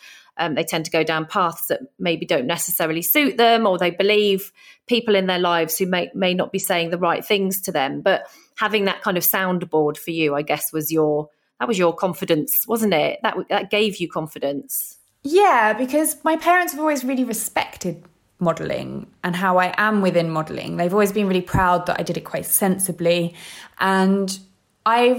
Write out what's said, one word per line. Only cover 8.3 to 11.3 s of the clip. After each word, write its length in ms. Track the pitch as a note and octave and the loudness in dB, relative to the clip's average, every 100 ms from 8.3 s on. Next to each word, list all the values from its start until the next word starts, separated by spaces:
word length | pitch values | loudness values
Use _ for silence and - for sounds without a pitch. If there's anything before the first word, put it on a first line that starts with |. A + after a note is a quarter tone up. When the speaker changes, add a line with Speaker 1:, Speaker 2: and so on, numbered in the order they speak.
| - _ - | -20 _ -4
Speaker 1:
having 280 | G#3+ G#3+ | -2 0
that 160 | G3 F#3 | 0 -2
kind 160 | G#3+ F3+ | -2 -2
of 60 | |
soundboard 720 | E3 G3 F#3 F3+ E3+ D#3 D3 D3+ | 0 0 0 -2 0 0 0 -2
for 140 | - | -6
you, 240 | E3 D3+ | -2 0
I 80 | C#3+ | 0
guess, 280 | D3+ D3+ - | -2 -4 -4
was 220 | D#3+ D3+ | -4 -2
your, 360 | D#3+ D3+ D3 D3+ | 0 2 0 -4